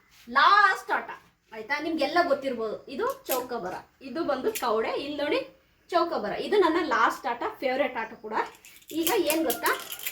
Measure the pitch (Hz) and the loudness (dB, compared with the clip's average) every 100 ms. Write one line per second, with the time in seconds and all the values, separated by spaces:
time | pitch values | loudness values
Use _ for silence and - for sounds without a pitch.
0 | _ - - 254 320 403 403 381 - - | _ -20 -2 4 6 8 6 4 -2 -4
1 | - - _ _ _ 226 220 285 320 320 | -4 -12 _ _ _ -12 -6 -4 -2 0
2 | 392 349 339 277 269 240 220 - - 262 | 2 2 4 2 0 -4 -4 -6 -8 -4
3 | 480 554 - 262 - 240 180 - - _ | -4 -4 0 0 0 -6 -6 -10 -14 _
4 | 269 320 285 262 392 - 254 220 262 453 | -8 -4 -2 -2 -2 -2 0 0 0 -4
5 | 285 294 294 466 539 - _ _ - 349 | -4 -4 -2 -2 -2 -12 _ _ -4 0
6 | 339 294 202 - 277 403 349 330 302 220 | 0 -2 -4 -4 0 4 4 2 2 2
7 | 226 - 254 240 330 - 269 262 269 240 | 2 0 -4 -4 -6 -4 -2 0 0 -2
8 | 214 226 220 226 - - - - - 302 | -8 -10 -6 -4 -4 -8 -20 -20 -8 -4
9 | 330 415 320 330 262 226 302 - - - | 0 2 4 2 2 0 0 -2 -4 -12
10 | - | -12